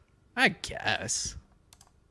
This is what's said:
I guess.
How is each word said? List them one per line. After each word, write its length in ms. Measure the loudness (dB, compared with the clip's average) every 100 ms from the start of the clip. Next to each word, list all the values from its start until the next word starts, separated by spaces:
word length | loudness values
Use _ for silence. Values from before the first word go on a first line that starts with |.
| _ _ _
I 140 | 2 2
guess. 880 | 2 -8 -2 0 0 0 -4 -4 -8 -16 -20 _ -20 -20 _ _